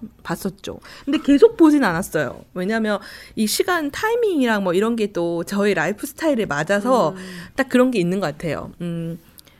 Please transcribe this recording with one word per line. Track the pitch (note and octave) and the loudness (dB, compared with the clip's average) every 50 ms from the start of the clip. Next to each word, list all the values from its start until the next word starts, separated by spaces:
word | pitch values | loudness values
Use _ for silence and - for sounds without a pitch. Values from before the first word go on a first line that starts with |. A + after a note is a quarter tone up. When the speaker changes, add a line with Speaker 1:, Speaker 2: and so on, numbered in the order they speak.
| A3+ G#3+ - - - | -14 -18 -18 -16 -8
Speaker 1:
봤었죠. | - - - - G3 - - - - - - - - - - - | -8 -8 -6 -6 -8 -8 -8 -10 -12 -12 -12 -14 -18 -20 -10 -4
근데 | - C#4 - | -2 -2 0
계속 | - - C#4+ C#4+ G#4+ A4+ A4+ | 2 4 6 8 8 6 8
보진 | - E4 D4+ D4+ D4 C4 | 6 6 6 6 4 2
않았어요. | F#3+ E3 E3 G3 - - D#3+ C#3+ A#2+ - - - - _ | 2 0 0 -4 -4 -2 -2 -2 -2 -6 -10 -18 -12 _
왜냐면 | F3+ F3+ G3 A3 A3+ A3 G#3+ G#3 F#3 - - - - - - - | -6 -4 -2 -2 -2 0 -2 -2 -4 -6 -10 -18 -20 -20 -14 -4
이 | - A3 | -2 -2
시간 | G#3+ - - F#4 - F4+ E4 D4+ C#4+ | -2 0 0 0 0 0 -2 -2 -4
타이밍이랑 | - - - G#4+ A#4 B4 A#4 G#4 F4+ C#4+ B3+ A#3 A3 G3+ G3 | -4 -4 -2 0 0 2 0 0 2 2 2 2 2 0 0
뭐, | F3+ E3+ | 0 2
이런 | F#3+ G#3 A3+ A#3+ | 2 2 0 0
게 | A3+ G#3 G3+ - | -2 -2 -4 -2
또 | F3 E3+ E3+ E3+ E3+ E3 | -4 -2 -2 -2 -4 -4
저의 | - G3 G3+ G3+ G#3 F#3+ | -4 -2 0 2 2 2
라이프 | E3+ D3+ E3+ G#3+ - - | 0 0 -2 -2 -4 -8
스타일에 | - - - D#4+ D#4+ C#4+ A3+ G3 | -12 -10 -2 0 0 2 2 0
맞아서 | D3 C#3+ C#3+ D#3 D#3 G3+ G3+ G#3 B3+ C4 A#3 F3 D3+ | -2 -2 -2 0 0 0 0 2 2 2 4 2 2
Speaker 2:
음. | - - - - - - - - - | 0 -4 -10 -14 -14 -16 -16 -10 -4
Speaker 1:
딱 | - C4 C4 | -4 -2 2
그런 | - B3 B3+ C4 | 4 4 4 4
게 | A#3+ G#3 | 4 2
있는 | E3+ E3+ F#3 G3+ | 0 0 0 0
것 | F#3+ | -2
같아요. | D3+ D3 - F3 D#3+ C#3 D#2+ - - - - | -4 -4 -4 -4 -4 -4 -4 -6 -10 -12 -10
음, | F3 F3 E3+ E3 E3 E3 E3 E3 - - - - - - - _ | -8 -6 -6 -6 -6 -8 -8 -10 -14 -20 -20 -20 -20 -20 -20 _